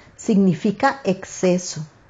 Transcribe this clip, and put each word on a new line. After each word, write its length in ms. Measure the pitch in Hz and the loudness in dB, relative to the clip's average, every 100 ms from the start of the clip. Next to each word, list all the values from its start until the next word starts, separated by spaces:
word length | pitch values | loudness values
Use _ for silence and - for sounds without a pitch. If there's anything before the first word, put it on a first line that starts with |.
| - | -20
significa 840 | - - 202 196 165 214 202 269 - | -8 0 4 4 2 0 0 0 0
exceso, 840 | 196 185 - - 185 180 - - 156 _ - | -2 -2 -4 -2 0 0 -2 -10 -12 _ -20